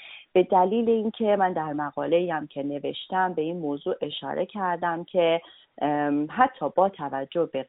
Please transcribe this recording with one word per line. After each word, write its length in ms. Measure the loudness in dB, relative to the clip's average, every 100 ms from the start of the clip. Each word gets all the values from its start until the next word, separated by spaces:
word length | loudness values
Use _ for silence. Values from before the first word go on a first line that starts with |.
| -20 -20 0
به 100 | 2
دلیل 460 | 4 4 4 2 2
اینکه 460 | 2 0 0 2 2
من 180 | 2
در 200 | 0 -4
مقاله‌ای 580 | -4 -4 -4 0 2 2
هم 160 | -2 -6
که 160 | -6
نوشتم 680 | -6 -4 -6 -8 -4 0 0
به 80 | 0
این 160 | -4 -4
موضوع 380 | -4 -4 -4 -4
اشاره 440 | -4 -6 -6 -4 -4
کردم 580 | -4 -4 -2 -2 -4
که، 380 | -4 2 4 2 -2 -20 _ -4
ام، 460 | -2 0 2 0 0
حتی 340 | 2 0 0 -2 2
با 140 | 2
توجه 600 | 0 -6 -6 -4 -2 -2
به 120 | -4